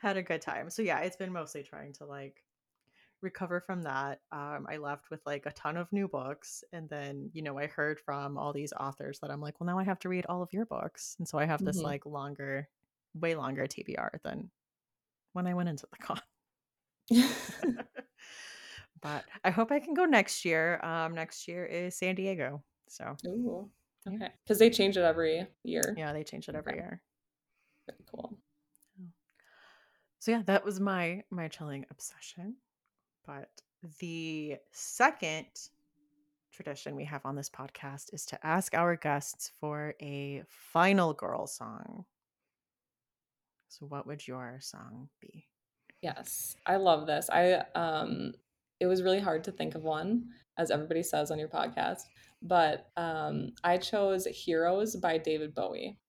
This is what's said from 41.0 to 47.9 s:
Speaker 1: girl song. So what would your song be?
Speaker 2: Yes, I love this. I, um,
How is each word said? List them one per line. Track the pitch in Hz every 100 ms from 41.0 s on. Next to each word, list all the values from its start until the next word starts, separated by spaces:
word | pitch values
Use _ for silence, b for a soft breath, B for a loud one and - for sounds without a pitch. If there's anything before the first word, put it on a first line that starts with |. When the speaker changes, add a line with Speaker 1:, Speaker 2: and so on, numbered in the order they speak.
| 170
Speaker 1:
girl | 143 92 - -
song. | - 113 110 - - 185 _ _ _ _ _ _ _ _ _ _ _ _ _ _ _ _
So | - 143
what | 139 -
would | 147 -
your | 127 123 127
song | - - 127 117 143 _
be? | - 160 _ _ _ _ _ -
Speaker 2:
Yes, | 170 - - - - - -
I | 190
love | 190 160 151
this. | 151 165
I, | - 180 180 - 170
um, | 165